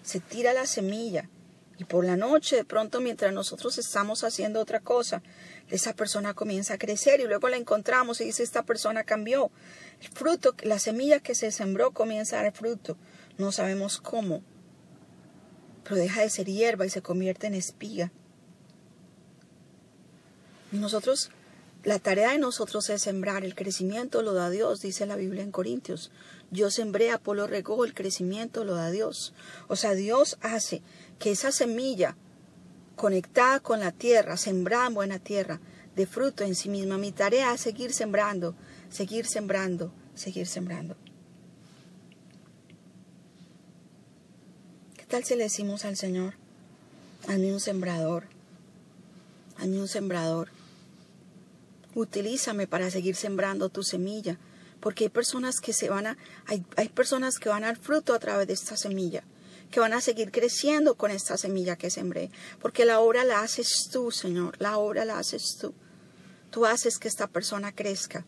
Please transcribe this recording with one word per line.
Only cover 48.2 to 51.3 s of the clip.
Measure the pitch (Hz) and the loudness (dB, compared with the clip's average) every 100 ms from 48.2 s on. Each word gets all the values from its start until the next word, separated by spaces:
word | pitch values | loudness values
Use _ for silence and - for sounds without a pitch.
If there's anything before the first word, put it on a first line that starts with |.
| - - - - - - - - - - - - - - | -6 -20 -20 -20 -20 -20 -20 -20 -20 -20 -20 -20 -20 -8
hazme | 185 190 | -4 -2
un | 196 | -2
sembrador"? | 214 196 175 160 165 165 - - - - - - - - | -4 -2 -2 0 -2 -4 -12 -20 -20 -20 -20 -20 -20 -20